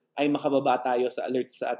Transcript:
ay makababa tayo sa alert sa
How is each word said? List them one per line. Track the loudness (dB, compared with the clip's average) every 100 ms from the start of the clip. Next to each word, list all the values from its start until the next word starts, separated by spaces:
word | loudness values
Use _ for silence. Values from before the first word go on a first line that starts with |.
| _ -2
ay | 0
makababa | 2 2 2 4 2
tayo | 2 0 0
sa | -2 -2
alert | -2 -4
sa | -6 -6 -6